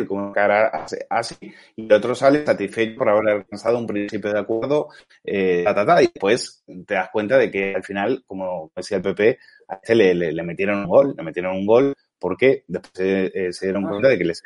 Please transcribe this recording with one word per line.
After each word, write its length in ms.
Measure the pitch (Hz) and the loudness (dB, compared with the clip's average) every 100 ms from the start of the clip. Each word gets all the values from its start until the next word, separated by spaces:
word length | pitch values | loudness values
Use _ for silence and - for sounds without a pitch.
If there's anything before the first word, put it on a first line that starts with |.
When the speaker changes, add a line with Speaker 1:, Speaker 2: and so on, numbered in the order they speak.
| 101 | 0
Speaker 1:
con 240 | 98 101 | -6 -4
cara 360 | 101 101 104 110 | 0 2 4 2
así, 280 | - - - - | 0 -8 -12 -6
así, 260 | 110 117 - - - - - | -4 -4 -10 -18 -20 -20 -6
y 80 | |
el 80 | 110 | 2
otro 220 | 104 117 | 4 2
sale 320 | 120 135 147 147 | 2 4 4 2
satisfecho 500 | 101 98 - 110 110 | 0 -2 -2 -4 -2
por 140 | 117 | 2
haber 180 | 104 107 | 2 2
alcanzado 500 | 104 - 101 113 120 | 0 -4 -6 -2 -2
un 80 | 110 | -2
principio 460 | 104 101 107 104 | -6 -6 -6 -4
de 80 | 104 | -2
acuerdo, 480 | 101 113 117 147 - - _ _ | -2 -4 -2 -2 -4 -12 _ _
eh, 400 | - 98 92 87 | -6 -2 0 2
ta, 120 | 95 | 0
ta, 100 | 98 | 0
ta, 180 | 117 170 | 2 4
y 40 | 135 | 4
después 580 | - 98 123 - _ - 92 87 | 2 0 0 -2 _ -20 -14 -4
te 80 | |
das 160 | 98 92 | -4 -2
cuenta 260 | 110 104 131 | -4 2 2
de 140 | 110 | 2
que 240 | 98 98 | 0 -4
al 100 | 95 | -4
final, 400 | 95 98 104 131 - | -6 -4 -2 -4 -8
como 460 | 95 92 87 80 | -10 -8 -8 -12
decía 220 | - - 98 | -12 -6 -4
el 60 | |
P 120 | 95 | -2
P, 240 | 95 107 131 _ _ - | 2 2 2 _ _ -16
a 60 | |
este 200 | 95 - | -8 2
le, 200 | 113 113 | 4 6
le, 180 | 90 85 | 4 0
le 100 | 80 | -4
metieron 360 | 85 85 98 101 | -6 -4 -2 -2
un 80 | 98 | 2
gol, 280 | 113 139 | 4 4
le 80 | - | 0
metieron 320 | 82 87 90 | -8 -6 -4
un 120 | 95 101 | -2 4
gol 280 | 117 139 139 _ _ | 4 4 -2 _ _
porque 460 | 90 92 131 131 - | -6 0 2 2 -2
después 240 | 87 - | -10 -10
se, 320 | - 95 95 95 | -4 0 0 -2
eh, 260 | 95 90 | -4 -6
se 140 | 87 95 | -4 -4
dieron 180 | 98 | -2
Speaker 2:
Ah. 60 | 95 | -4
Speaker 1:
cuenta 180 | 101 131 | 0 2
de 80 | 110 | 2
que 80 | |
les 160 | 85 85 | 0 -4